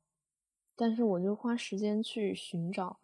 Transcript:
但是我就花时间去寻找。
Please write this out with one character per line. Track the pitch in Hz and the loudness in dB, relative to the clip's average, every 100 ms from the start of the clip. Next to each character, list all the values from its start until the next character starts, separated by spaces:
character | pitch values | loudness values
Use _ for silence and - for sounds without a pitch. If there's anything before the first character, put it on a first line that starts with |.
| _ _ _ _ _ _ _ - | _ _ _ _ _ _ _ 0
但 | 233 | 2
是 | 226 233 | 4 4
我 | 175 | 4
就 | 190 | 2
花 | 208 240 233 | 0 0 -2
时 | - 196 | -2 -2
间 | 214 208 | 0 0
去 | 226 233 202 185 | -2 -2 -2 -2
寻 | - 175 165 | -4 -4 -2
找。 | 190 185 - | -2 -4 -8